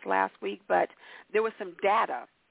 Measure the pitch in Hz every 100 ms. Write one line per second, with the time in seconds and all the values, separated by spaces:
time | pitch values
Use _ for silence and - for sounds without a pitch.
0 | 190 - 190 - 98 101 - 90 - -
1 | - - - 208 220 - 190 165 196 220
2 | 202 123 - _ _